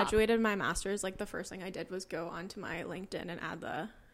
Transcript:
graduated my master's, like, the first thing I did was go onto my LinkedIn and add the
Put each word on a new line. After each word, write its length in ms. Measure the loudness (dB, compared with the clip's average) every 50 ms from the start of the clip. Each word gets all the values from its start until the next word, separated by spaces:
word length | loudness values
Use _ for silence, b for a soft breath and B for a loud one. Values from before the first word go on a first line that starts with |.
| 8 8
graduated 280 | 6 6 8 8 6 6
my 140 | 6 4 4
master's, 460 | 4 2 2 2 0 0 0 0 0
like, 140 | 0 -2 -2
the 80 | -2 -6
first 240 | -4 -4 -6 -6 -6
thing 140 | -6 -6
I 80 | -6 -6
did 180 | -6 -6 -6 -6
was 140 | -6 -6 -6
go 220 | -4 -4 -4 -2 -4
onto 320 | -4 -6 -8 -8 -8 -6
my 220 | -6 -4 -4 -4
LinkedIn 480 | -4 -4 -6 -6 -6 -6 -6 -4 -4 -4
and 100 | -6 -6
add 220 | -4 -6 -6 -6
the 260 | -6 -4 -4 -4 -4 -6 -10 b b b